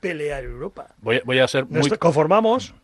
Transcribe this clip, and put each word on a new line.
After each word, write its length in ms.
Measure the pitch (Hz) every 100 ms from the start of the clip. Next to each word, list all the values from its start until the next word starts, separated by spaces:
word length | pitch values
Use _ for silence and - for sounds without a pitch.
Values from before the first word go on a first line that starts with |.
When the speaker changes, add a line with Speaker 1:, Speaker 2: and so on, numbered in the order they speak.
Speaker 1:
pelear 420 | 190 160 147 139
Europa. 500 | 123 120 165 - - _
Speaker 2:
Voy 160 | - 123
a, 40 | 123
voy 140 | 127
a 80 | 127
ser 180 | 139 131
Speaker 1:
Nos 160 | 151 147
Speaker 2:
muy 80 | 214
Speaker 1:
conformamos 760 | 170 147 156 202 220 247 208 -